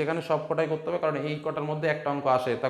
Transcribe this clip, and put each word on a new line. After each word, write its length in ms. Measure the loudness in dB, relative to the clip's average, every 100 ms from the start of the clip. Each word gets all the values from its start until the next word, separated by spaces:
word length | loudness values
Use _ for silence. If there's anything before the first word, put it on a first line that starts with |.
এখানে 160 | -2 -2 0
সব 120 | 0 0
কটাই 200 | 0 0
করতে 140 | 0 -2
হবে, 120 | 0
কারণ 120 | 0 0 -2
এই 60 | -4
কটার 220 | -4 -4 -2
মধ্যে 160 | 0 0
একটা 140 | 0 0
অঙ্ক 120 | 0 4 2
আসে, 140 | 2 0
তা 60 | 0